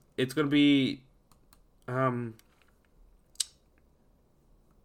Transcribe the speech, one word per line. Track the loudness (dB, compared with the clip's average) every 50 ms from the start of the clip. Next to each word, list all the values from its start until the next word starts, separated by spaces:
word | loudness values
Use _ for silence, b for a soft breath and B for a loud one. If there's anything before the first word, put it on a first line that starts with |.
| _ _ -6 -4
it's | -4 -4 -2
gonna | -2 -2 0
be, | 2 4 4 6 4 4 2 0 -4 -6 -12 _ _ _ _ _ _ _ _ _ -20 _ _ _ _ _ -14 -10
um, | -6 -2 -2 -2 -2 -4 -8 -10 -12 -16 -20 _ _ _ _ _ _ _ _ _ _ _ -20 -20 _ _ _ _ _ -12 -12 -12 -12 _ _ _ _ _ _ _ _ _ _ _ _ _ _ _ _ _ _ _ _ _ _ _ _ _ _